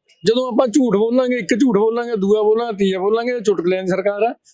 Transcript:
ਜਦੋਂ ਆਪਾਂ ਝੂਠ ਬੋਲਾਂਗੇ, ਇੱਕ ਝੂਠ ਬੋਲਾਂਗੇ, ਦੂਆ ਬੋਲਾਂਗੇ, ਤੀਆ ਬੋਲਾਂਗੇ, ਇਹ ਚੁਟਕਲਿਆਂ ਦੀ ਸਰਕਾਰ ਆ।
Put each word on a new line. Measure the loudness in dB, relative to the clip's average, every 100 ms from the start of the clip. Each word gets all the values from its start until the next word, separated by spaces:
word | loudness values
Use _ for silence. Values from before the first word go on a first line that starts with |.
| _ _ 0
ਜਦੋਂ | 0 0
ਆਪਾਂ | 0 2
ਝੂਠ | 2 2 2
ਬੋਲਾਂਗੇ, | 2 0 0 -2
ਇੱਕ | -2
ਝੂਠ | 0 2 2
ਬੋਲਾਂਗੇ, | 2 0 -4 -2
ਦੂਆ | 0 2
ਬੋਲਾਂਗੇ, | 2 0 -2 -2
ਤੀਆ | -2 0
ਬੋਲਾਂਗੇ, | 0 -2 -2
ਇਹ | -2
ਚੁਟਕਲਿਆਂ | -2 0 0 -2
ਦੀ | -2
ਸਰਕਾਰ | -2 -2 0
ਆ। | -2 -2 _